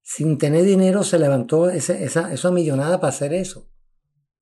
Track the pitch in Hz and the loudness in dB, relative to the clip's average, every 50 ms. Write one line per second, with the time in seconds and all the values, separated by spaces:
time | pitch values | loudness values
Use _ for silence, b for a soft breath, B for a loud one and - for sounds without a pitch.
0 | _ - - - 147 160 151 131 156 143 151 165 180 202 196 185 185 185 185 208 | _ -12 -6 -4 -2 0 0 0 0 2 2 2 4 4 4 4 4 4 2 2
1 | - - 180 160 151 139 139 127 120 - 156 160 175 180 180 160 - - 180 196 | 0 0 2 2 2 2 2 0 0 0 0 2 2 2 0 -2 -4 -4 -4 -4
2 | 185 - - 165 170 - 139 127 - 180 180 175 165 151 135 135 139 165 185 185 | -4 -4 -2 -4 -4 -4 -4 -2 -2 0 0 0 0 0 0 0 0 0 0 0
3 | 185 139 - - 139 143 160 185 185 - - - - - - _ _ _ _ _ | 0 -2 -2 -4 -4 -4 -4 -4 -4 -6 -10 -16 -20 -20 -20 _ _ _ _ _
4 | _ _ _ _ _ _ _ _ | _ _ _ _ _ _ _ _